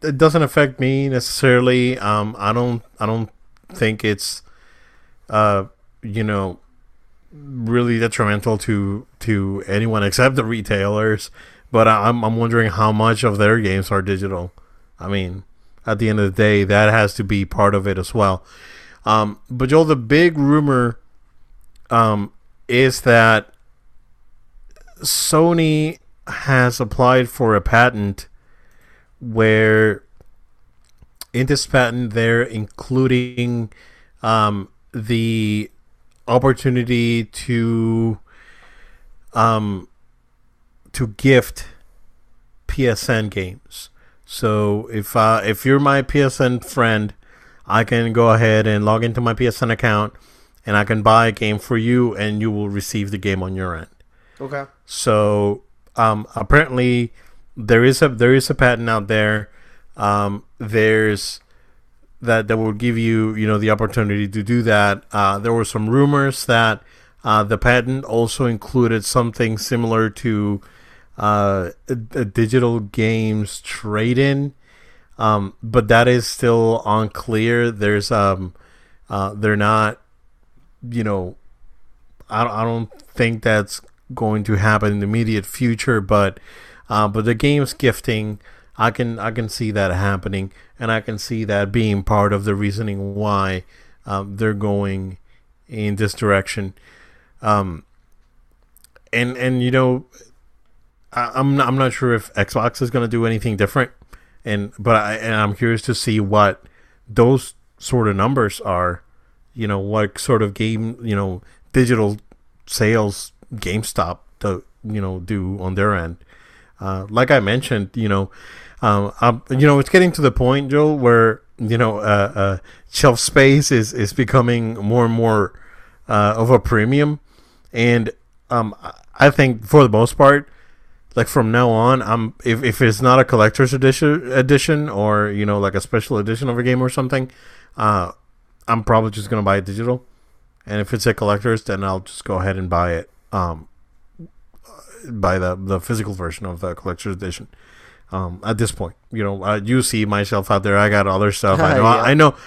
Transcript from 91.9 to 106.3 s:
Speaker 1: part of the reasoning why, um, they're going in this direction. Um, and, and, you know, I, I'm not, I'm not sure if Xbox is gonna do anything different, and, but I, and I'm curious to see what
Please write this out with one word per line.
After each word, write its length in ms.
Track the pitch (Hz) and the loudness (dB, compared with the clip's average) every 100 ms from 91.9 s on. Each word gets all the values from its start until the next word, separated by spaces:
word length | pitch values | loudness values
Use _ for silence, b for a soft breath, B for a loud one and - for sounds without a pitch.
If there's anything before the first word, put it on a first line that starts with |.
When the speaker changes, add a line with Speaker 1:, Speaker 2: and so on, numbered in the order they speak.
| 101 | 0
Speaker 1:
part 320 | 95 104 101 | 0 2 2
of 100 | 101 | 0
the 100 | 104 | -2
reasoning 600 | 101 104 98 107 98 98 | -2 -2 -4 -6 -6 -8
why, 500 | 101 104 101 95 92 - b b b | -6 -2 -2 -2 -4 -10 b b b
um, 320 | - 98 98 98 | -8 -8 -8 -4
they're 160 | 110 | -4
going 640 | 101 104 101 98 98 95 92 _ _ _ _ - | -2 -2 -2 -2 -4 -8 -14 _ _ _ _ -14
in 300 | 113 104 101 | -6 -4 -2
this 160 | 107 | -4
direction. 600 | - 107 98 95 - 95 - b b b b b b | -2 0 0 0 -8 -10 -12 b b b b b b
Um, 440 | 110 104 95 82 - _ _ _ _ _ _ _ _ _ _ _ - | -2 0 -2 -8 -16 _ _ _ _ _ _ _ _ _ _ _ -6
and, 200 | 117 123 127 | -2 -2 -2
and, 240 | 127 127 | -2 0
you 80 | 123 | 0
know, 340 | 131 127 127 - - - _ _ _ _ _ _ _ _ | 2 2 0 -6 -20 -20 _ _ _ _ _ _ _ _
I, 220 | - 120 | -6 -4
I'm 220 | 131 139 139 | -2 0 2
not, 120 | 123 | 0
I'm 100 | 131 | 2
not 160 | 131 | 0
sure 180 | - 127 | 0 0
if 200 | 117 - | -2 -4
Xbox 480 | - 98 120 117 - | -4 -2 0 -2 -2
is 80 | 123 | -4
gonna 180 | 127 117 | -2 -2
do 160 | 117 | -2
anything 320 | 113 110 120 101 | -2 -2 -2 -2
different, 360 | 98 143 123 - _ b b b | 0 0 -4 -6 _ b b b
and, 280 | - 104 101 - | -6 -6 -6 -6
but 160 | 107 | 0
I, 200 | 110 104 | 2 0
and 200 | 110 113 | -4 -4
I'm 220 | 110 104 98 | 0 0 0
curious 260 | 117 113 | -2 -2
to 120 | - | -4
see 260 | 113 - 107 | -4 -2 -2
what 420 | 101 | 2